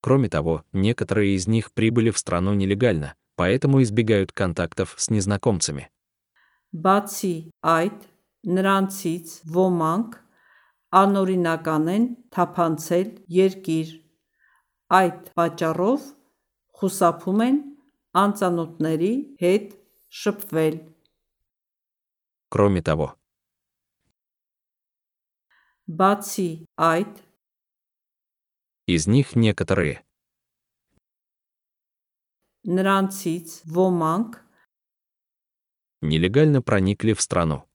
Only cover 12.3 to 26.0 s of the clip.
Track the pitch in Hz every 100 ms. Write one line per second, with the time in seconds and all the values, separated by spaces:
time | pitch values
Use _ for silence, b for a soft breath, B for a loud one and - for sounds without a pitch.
12.3 | - 175 - 170 156 - 175 202 - -
13.3 | 175 190 190 - 160 160 - _ _ _
14.3 | _ _ _ _ _ _ 185 185 - -
15.3 | - 170 160 165 160 190 285 - - _
16.3 | _ _ _ _ _ 190 185 175 170 -
17.3 | 202 240 285 285 - _ _ _ 175 202
18.3 | 202 180 170 165 - 160 160 180 254 294
19.3 | - 175 202 - - _ _ _ - 208
20.3 | 202 - 160 156 156 - _ _ _ _
21.3 | _ _ _ _ _ _ _ _ _ _
22.3 | _ _ 104 101 92 82 78 71 - _
23.3 | _ _ _ _ _ _ _ _ _ _
24.3 | _ _ _ _ _ _ _ _ _ _
25.3 | _ _ _ _ _ - 160